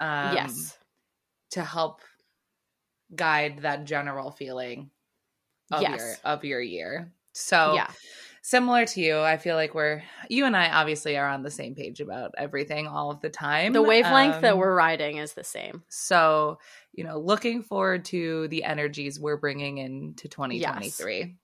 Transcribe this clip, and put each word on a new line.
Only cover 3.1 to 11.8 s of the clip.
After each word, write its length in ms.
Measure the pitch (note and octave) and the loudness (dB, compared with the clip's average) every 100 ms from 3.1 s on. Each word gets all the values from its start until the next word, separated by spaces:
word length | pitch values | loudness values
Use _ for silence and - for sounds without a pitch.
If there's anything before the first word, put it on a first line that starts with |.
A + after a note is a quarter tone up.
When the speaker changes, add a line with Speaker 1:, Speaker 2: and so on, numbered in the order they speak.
| E3 | -2
Speaker 1:
guide 440 | E3 D3+ D3 C#3+ | 2 2 0 -2
that 240 | D3 C#3+ D3 | -4 -4 -4
general 440 | D3 C#3+ C#3 C3 | -4 -4 -6 -10
feeling 600 | - C3+ B2+ B2+ A#2+ C#3+ _ _ _ _ _ _ _ - | -10 -10 -8 -8 -10 -16 _ _ _ _ _ _ _ -6
of 100 | D3+ | -2
Speaker 2:
Yes. 180 | C#3+ - | -2 -2
Speaker 1:
your, 160 | A#2 A2+ - | -8 -8 -4
of 100 | D3 | -4
your 180 | C#3+ C3 | -4 -6
year. 520 | A#2+ F2 E2+ D3+ E3+ _ _ | -6 -8 -8 -10 -12 _ _
So 400 | - - F3 D#3 D3+ | -10 2 4 6 4
Speaker 2:
Yeah. 160 | - - - - - - | 0 -6 -20 -20 -20 -14
Speaker 1:
similar 440 | - B3+ B3 A#3+ A3+ | 2 2 4 4 2
to 160 | F#3+ | 2
you, 180 | D#3+ D#3 | 2 4
I 180 | D#3 D#3+ | 4 2
feel 180 | E3+ D#3+ | 0 0
like 180 | D#3 | 0
we're, 300 | D#3+ D3+ D3+ - - - | 0 0 -2 -8 -16 -2
you 160 | A#3+ C4+ | 2 4
and 100 | G3 | 4
I 140 | E3+ | 4
obviously 480 | D#3+ D#3 D3+ D3+ C#3+ | 4 2 0 -2 0
are 100 | C#3 | 0
on 140 | C#3 | -2
the 80 | C3+ | -6
same 240 | C#3+ C#3 | -10 -12
page 260 | C#3 | -10